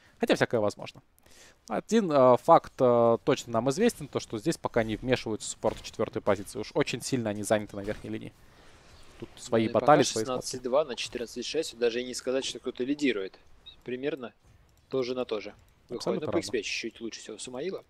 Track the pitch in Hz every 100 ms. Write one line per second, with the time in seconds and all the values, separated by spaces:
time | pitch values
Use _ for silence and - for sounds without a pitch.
0 | _ - 240 - 127 117 104 - - -
1 | - _ - - - _ - 208 - 220
2 | 190 147 127 123 - 160 - - 127 120
3 | 117 113 - 135 - 117 123 139 233 -
4 | 143 120 - 113 147 165 - - 113 104
5 | 123 123 - 107 - - 110 - - -
6 | 107 113 - 98 98 117 107 - 143 123
7 | - 131 110 104 101 107 104 101 98 104
8 | 113 110 - - - - - - - -
9 | - - - - - 113 113 117 123 151
10 | 123 - 110 127 - 131 123 131 156 117
11 | - 120 117 - 117 147 160 117 120 117
12 | 127 120 - 131 127 120 127 120 127 147
13 | 143 107 95 - - - - - - 123
14 | 139 151 117 - _ - _ _ _ 131
15 | 123 127 123 110 98 - _ _ - 117
16 | - - 151 - - 117 95 - 113 -
17 | 117 - - 107 - 127 165 156 -